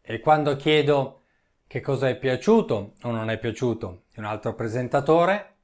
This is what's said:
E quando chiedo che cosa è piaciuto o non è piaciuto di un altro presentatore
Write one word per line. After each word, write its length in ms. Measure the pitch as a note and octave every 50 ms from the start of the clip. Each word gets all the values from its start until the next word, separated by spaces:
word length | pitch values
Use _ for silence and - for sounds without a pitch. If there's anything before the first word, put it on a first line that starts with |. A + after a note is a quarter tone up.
E 180 | _ - A2 A2+
quando 360 | - D#3 D#3 D3+ D3 D3 C#3
chiedo 680 | C#3 - D#3 D3+ D3+ C#3 C#3 D3 C#3 C3 B2 - _ _ _ _ _ _ _ _ _ _
che 140 | _ - B2+
cosa 280 | - - C#3 A#2 C3+ C3
è 80 | B2
piaciuto 760 | - - C3 B2+ B2+ - G#3 A3 A3+ F3+ - A#2+ G#2 G2 G#2 _ _ -
o 80 | A#2+
non 180 | A#2 A2+ A2+ A2
è 80 | A2
piaciuto 680 | A2 - A#2+ G#2 - B2+ A#2+ A2+ A2+ - F#2 F2+ - _ _
di 60 | _ -
un 40 | G#2+
altro 300 | G#2 A2 A2 - A#2+ A2
presentatore 1000 | - A2+ A2+ G#2+ B2+ B2+ A#2+ - C#3+ C#3 - D#3 E3 E3+ F3+ G3 G#3 G3+ - _ _